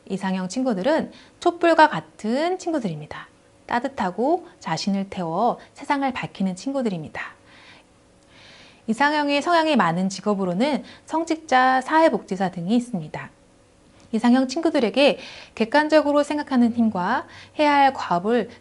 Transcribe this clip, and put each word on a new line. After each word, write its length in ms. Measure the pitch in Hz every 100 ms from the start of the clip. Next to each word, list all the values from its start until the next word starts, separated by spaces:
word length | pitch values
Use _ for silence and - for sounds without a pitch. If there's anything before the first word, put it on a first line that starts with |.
| -
이상형 400 | 190 190 190 185
친구들은 640 | 254 262 196 208 311 - - - -
촛불과 500 | 349 349 339 330 302
같은 680 | 175 - - 208 247 330 370
친구들입니다. 680 | 349 320 220 156 151 - - _ _ _ -
따뜻하고 800 | 240 262 269 196 185 254 349 - -
자신을 500 | - 160 - 196 196
태워 500 | - 170 165 233 185 -
세상을 380 | - - 285 277
밝히는 420 | 254 160 - 190 180
친구들입니다. 880 | - 277 240 180 147 - - - _ - - - _ _ _ _ _ - - - - - -
이상형의 540 | 220 285 302 285 285
성향이 340 | 285 339 320 277
많은 340 | 175 165 190
직업으로는 760 | 196 208 202 185 175 269 269 - - -
성직자, 760 | 311 330 320 - 254 254 262
사회복지사 680 | 254 311 320 240 - 185 185
등이 240 | 180 170 240
있습니다. 540 | 240 185 151 - 139 _ _ _ _ _ _ _ -
이상형 360 | 226 240 247 262
친구들에게 720 | 330 330 320 226 220 277 185 - - - -
객관적으로 680 | 220 294 302 302 285 294
생각하는 520 | 285 302 285 262 240
힘과 520 | 240 226 196 180 262 - - - -
해야 160 | 302
할 200 | 285 277
과업을 560 | 269 - 175 196 240 202 -